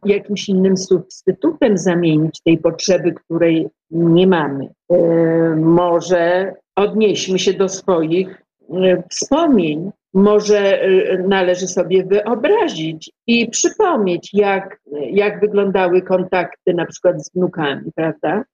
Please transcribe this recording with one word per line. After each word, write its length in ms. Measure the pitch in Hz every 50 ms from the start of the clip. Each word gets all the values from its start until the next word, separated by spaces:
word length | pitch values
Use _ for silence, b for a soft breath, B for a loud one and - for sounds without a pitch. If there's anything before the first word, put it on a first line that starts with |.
| -
jakimś 440 | 202 208 196 - - 202 - - 202
innym 280 | 190 185 190 190 190
substytutem 1000 | 185 - - 185 170 - _ - - - 190 185 - - 330 330 - 285 233 202 170
zamienić 640 | 190 185 170 175 170 160 156 151 160 160 - -
tej 160 | - 170 165 165
potrzeby, 540 | - 165 165 - - 202 180 170 170 170
której 560 | 170 - _ - 165 170 170 170 165 160 - - _ _ _ -
nie 360 | 160 165 170 170 165 175 185
mamy? 420 | 190 175 165 143 139 139 139 131 - _ _ _ -
E, 60 | 175 180 170 165 165 165 165 165 165 165 165 165 156
może 1000 | 156 160 160 170 170 180 175 170 170 - 170 185 175 170 170 180 185 196 190 - - _ _ -
odnieśmy 600 | 190 202 196 180 220 220 202 156 131 - 190 190 185
się 140 | - 208
do 160 | 180 165 196 185
swoich, 720 | - - - 196 180 165 160 160 165 185 190 190 - - _ _ _ _ _ - 165
e, 280 | 185 185 185 180 180 - -
wspomnień. 800 | - - - - 269 320 339 302 254 196 165 151 151 156 180 202 - _ _ _ -
Może, 680 | 190 202 208 208 208 202 196 208 202 202 196 196 -
e, 360 | 165 190 190 190 - - 185 185
należy 480 | 180 196 196 190 185 180 180 180 185
sobie 380 | 180 - 190 170 160 185 190 175
wyobrazić 1080 | 175 196 208 - 220 247 214 262 311 415 466 370 285 196 160 160 160 160 156 - - _ _ -
i 220 | 233 233 233 220 226
przypomnieć, 800 | - - - 349 - - 427 359 320 220 202 180 175 165 - -
jak, 480 | 196 202 202 202 196 185 - - - _ _ - 143 147 139 117
jak 300 | 170 202 208 208 - 175
wyglądały 600 | 208 202 190 202 196 196 185 190 185 175 180 185
kontakty 720 | 185 - 185 185 175 - 190 180 175 - - _ - - 170
na 120 | 170 160
przykład 400 | - - - - 135 135 151 147
z 60 | - -
wnukami, 580 | 180 180 170 - 175 151 143 139 139 147 165 -
prawda? 500 | 160 160 160 156 - - 160 170 214 - _